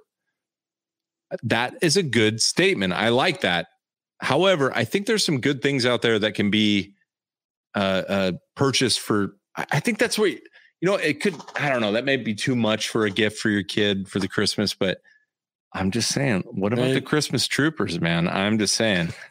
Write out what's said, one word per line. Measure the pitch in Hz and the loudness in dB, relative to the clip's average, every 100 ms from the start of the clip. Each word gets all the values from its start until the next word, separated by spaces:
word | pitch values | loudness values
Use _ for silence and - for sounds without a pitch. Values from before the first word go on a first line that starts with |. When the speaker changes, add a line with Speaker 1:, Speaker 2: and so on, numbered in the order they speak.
| _ _ _ _ _ _ _ _ _ _ _ _ - 175 | _ _ _ _ _ _ _ _ _ _ _ _ -14 -8
Speaker 1:
That | 113 113 123 - | -2 0 -2 0
is | 175 165 | 0 2
a | |
good | 165 117 110 113 | 2 4 2 2
statement. | - - 190 139 95 | -2 0 0 0 -2
I | 85 110 | 0 2
like | 120 170 160 | 2 0 0
that. | 98 87 82 _ _ _ _ - | 0 0 -4 _ _ _ _ -8
However, | - 135 190 180 131 - | -2 2 4 2 0 0
I | |
think | 117 196 202 | -2 -2 0
there's | 214 - | 0 0
some | 143 | 0
good | 135 143 | 0 0
things | 143 139 123 | 0 0 2
out | 120 | 2
there | 123 110 | 2 2
that | 107 | 0
can | 98 104 | 0 0
be, | 107 107 104 87 - _ _ _ _ _ _ _ 104 | 2 4 2 -2 -10 _ _ _ _ _ _ _ -2
uh, | 98 95 87 | 0 0 0
uh, | 98 95 87 _ - | 0 0 -4 _ -2
purchased | 139 123 127 - | 0 2 0 0
for, | - 107 98 - _ - | -2 -2 -2 -6 _ -10
I, | - | -4
I | 143 | -2
think | 190 214 | -2 -2
that's | 233 - | -2 0
what, | 208 | -2
you | 120 - - _ _ | -2 -10 -20 _ _
know, | 175 196 | -2 0
it | 151 147 | -2 -2
could, | 208 147 - - | -4 -4 -8 -6
I | 143 | -2
don't | 127 | 0
know, | 107 | 0
that | 107 135 | 0 0
may | 135 | -2
be | 113 | -2
too | 104 - 123 | -4 -2 0
much | 110 107 - | 0 0 -2
for | 117 107 | 0 0
a | |
gift | 98 107 - | 2 0 0
for | 110 | 0
your | 101 | 0
kid | 95 - 104 98 92 | 0 0 2 0 -2
for | 101 | -4
the | 95 | -4
Christmas, | - 101 - 104 | -2 -2 0 -2
but | - 95 - _ _ _ _ _ _ _ | -2 -2 -4 _ _ _ _ _ _ _
I'm | - 95 | -4 -2
just | 117 113 | 0 0
saying, | - 139 101 - | 0 0 0 -2
what | 107 98 | -4 -2
about | 120 127 | 0 2
Speaker 2:
Right. | 135 | 0
Speaker 1:
the | |
Christmas | 135 151 147 131 - | 0 0 0 -2 -2
Troopers, | - 147 160 101 85 | 0 0 0 -4 -2
man? | 85 85 85 | 0 2 0
I'm | - 98 110 | 0 2 2
just | 101 - | 2 2
saying, | 113 92 85 - - | 2 2 0 -6 -18